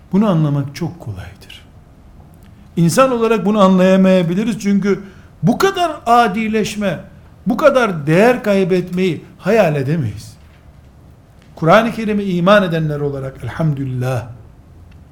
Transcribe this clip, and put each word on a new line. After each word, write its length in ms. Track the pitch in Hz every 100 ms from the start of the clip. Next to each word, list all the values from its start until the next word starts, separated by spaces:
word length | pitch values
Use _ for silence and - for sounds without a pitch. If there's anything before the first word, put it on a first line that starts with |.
| -
bunu 160 | 190 220
anlamak 460 | 165 151 143 143
çok 260 | - 165 -
kolaydır. 640 | - 92 - - - - - - - - - - - - - - - -
İnsan 360 | 170 233 262
olarak 340 | 240 226 226 185
bunu 140 | 214
anlayamayabiliriz 1000 | 190 185 185 190 190 185 170 180 226 185
çünkü 440 | 196 202 202 185 - - - -
bu 160 | 160 240
kadar 340 | 392 381 349 302 -
adileşme, 920 | 240 233 196 220 220 190 208 202 147 - - - - -
bu 100 | 220
kadar 500 | 294 254 226 165 143
değer 380 | 165 233 247
kaybetmeyi 800 | 208 196 185 185 180 180 185 131 - -
hayal 380 | 175 226 175 147
edemeyiz. 540 | 131 165 117 - - - - - - - - - - - _ - -
Kur'an-ı 380 | - 160 202 226
Kerim'e 320 | 220 220 208
iman 380 | 202 175 175 208
edenler 380 | 185 165 156 147
olarak 440 | 147 139 131 -
elhamdülillah, 840 | 123 - 160 135 135 127 127 127 - - - - - - - - -